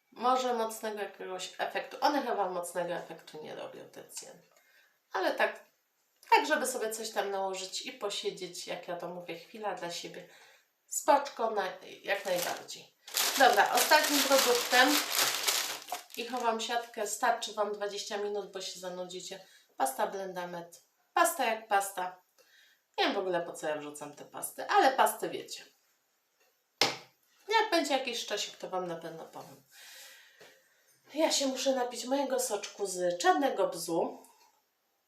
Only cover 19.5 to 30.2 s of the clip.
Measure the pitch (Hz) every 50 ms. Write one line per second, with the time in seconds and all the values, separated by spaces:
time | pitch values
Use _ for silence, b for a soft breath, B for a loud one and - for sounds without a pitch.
19.5 | B B B B B _ 262 262 - - 214 - - 196 196 185 185 180 180 175
20.5 | 175 170 170 - - - _ _ _ _ _ _ _ 349 339 339 - - 262 226
21.5 | 220 220 - - 214 196 196 - - - 185 180 - - _ _ _ b b b
22.5 | b b b b b b b b _ - 392 311 208 196 185 185 180 170 170 165
23.5 | 160 - - 156 151 151 147 147 147 - 147 147 143 - - - - - - -
24.5 | - - - - 349 415 370 262 262 - 226 - - - - 170 - - - -
25.5 | - - - - _ _ _ _ _ _ _ _ _ _ _ _ _ _ _ _
26.5 | _ _ _ _ _ _ - - - - - - _ _ _ _ _ _ _ -
27.5 | 415 453 427 440 339 330 285 - 285 262 262 254 226 226 - - 214 202 - -
28.5 | - - - 180 180 185 180 175 170 165 - 160 160 160 160 - - 147 135 139
29.5 | 135 - _ _ B B B B B B B B B B